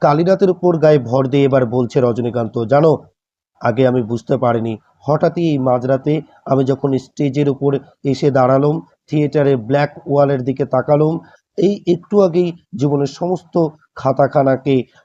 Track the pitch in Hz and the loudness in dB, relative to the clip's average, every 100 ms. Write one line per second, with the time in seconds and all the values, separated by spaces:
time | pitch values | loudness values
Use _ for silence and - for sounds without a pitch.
0 | 160 147 170 190 196 180 180 170 151 151 | 0 2 2 2 2 2 0 2 4 2
1 | 113 127 135 143 139 135 123 123 120 143 | 2 -2 0 2 2 2 0 -2 -2 0
2 | 123 120 120 117 110 120 110 139 160 139 | 0 0 -4 -4 -6 -6 0 2 4 2
3 | - _ _ _ _ _ 120 117 131 127 | -4 _ _ _ _ _ -4 0 2 0
4 | 107 117 - 139 127 117 113 110 _ _ | -2 -6 -4 -2 0 -2 -4 -8 _ _
5 | - 151 170 165 170 143 131 123 127 135 | -4 0 0 0 -2 0 0 0 0 -2
6 | 143 156 - _ - 131 135 135 139 131 | -2 -4 -6 _ -2 0 0 -2 -2 -4
7 | - - 147 131 143 135 139 139 - _ | -6 -6 -4 0 -2 0 -2 -2 -6 _
8 | 143 131 147 131 127 135 143 160 - _ | -6 -2 0 2 2 2 2 -2 -8 _
9 | _ 151 147 151 139 135 110 143 147 - | _ -2 0 0 0 0 0 -2 -2 -6
10 | - 139 139 139 123 135 135 131 123 147 | -2 0 2 0 -4 -6 -4 -2 0 0
11 | 156 165 - _ _ - 190 202 - 175 | 0 -2 -10 _ _ -2 -2 -2 -2 -4
12 | - 208 190 165 175 170 _ 110 143 143 | 0 0 2 2 -2 -6 _ -4 -2 0
13 | 139 - 175 185 - 180 160 - _ - | -4 -4 -6 -6 -4 -2 -2 -4 _ -4
14 | 131 135 135 151 135 131 143 131 113 _ | -2 2 2 2 2 0 0 0 -2 _